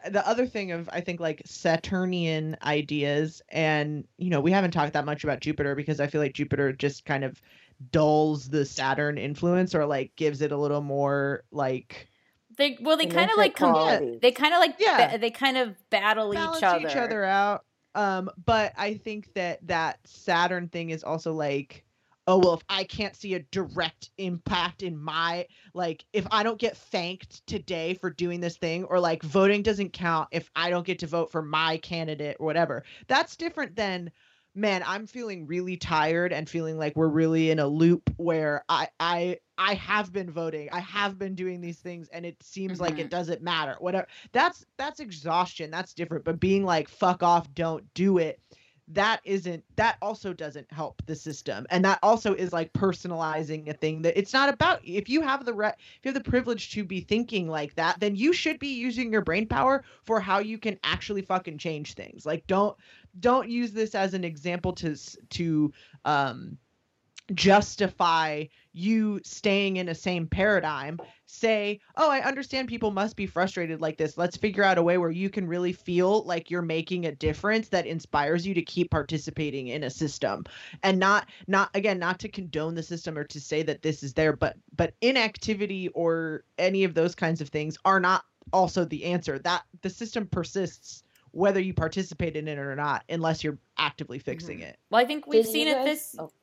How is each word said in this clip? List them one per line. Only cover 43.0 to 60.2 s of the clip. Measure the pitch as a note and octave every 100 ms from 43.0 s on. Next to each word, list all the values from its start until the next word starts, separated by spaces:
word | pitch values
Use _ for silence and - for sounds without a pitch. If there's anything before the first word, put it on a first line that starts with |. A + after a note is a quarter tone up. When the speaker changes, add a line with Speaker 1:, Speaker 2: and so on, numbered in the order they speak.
Speaker 2:
Mm-hmm. | D3+
Speaker 1:
doesn't | F3 E3 E3
matter. | E3+ E3 D3 -
Whatever. | C#3 C3+ C3 - -
That's, | B3 F4 - _ -
that's | C#4+ D4+
exhaustion. | A#3+ D#3+ D#3+ E3+ F3 - D#3
That's | E3 F#3
different. | - E3+ E3
But | E3 E3+
being | F#3 G3
like, | F#3+ D#3+ D3
"Fuck | - F#3 F3+
off, | F3 E3+ C#3
don't | C#3+ E3 D#3+ -
do | - G3 F#3
it," | D#3+ - _ - _ _ -
that | D#3+ G#3+ A3
isn't, | - G3 F3 E3 - -
that | G#3+ -
also | G3+ G#3+ G3
doesn't | E3 D3+ C#3+ -
help | D3+ D3+ - -
the |
system. | D3 D#3+ C3+ - G2+ B2+
And | F3+
that | G3 F#3+
also | G3+ A3+ G#3+
is, | G3 F3+
like, | E3+ D#3+
personalizing | - F#3+ - F#3 E3 D#3 D#3 D3+ D#3 D3+
a |
thing | D3 D#3 D#3
that | E3+ F#3+
it's | G3
not | C4 C#4
about, | - E4 F4
if | - G3 G#3
you | D4
have | C#4+ C#4
the | A#3+
re-, | G#3 G#3+
if | - - -
you | C4+
have | C4+
the | -
privilege | B3 B3 G#3 -
to | G#3
be | F#3 F#3+
thinking | - G#3+ A#3+ G#3 E3
like | D#3 D3 -
that, | E3 F3
then | G#3 G3
you | C#4+
should | F4 D#4 D#4
be | C#4
using | B3 B3+ A#3 A#3
your | G#3+
brain | E3 F3+ A3
power | A#3 B3+ C4+ - -
for | - A3